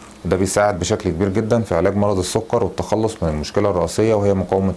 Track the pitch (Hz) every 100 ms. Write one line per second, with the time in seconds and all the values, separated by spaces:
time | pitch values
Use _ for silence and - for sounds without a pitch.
0 | - - 87 95 95 104 104 87 87 107
1 | 92 82 98 98 107 117 95 85 95 98
2 | 104 95 87 110 - 120 95 - 87 104
3 | 110 - 82 76 73 104 101 90 85 -
4 | 110 107 101 95 95 98 95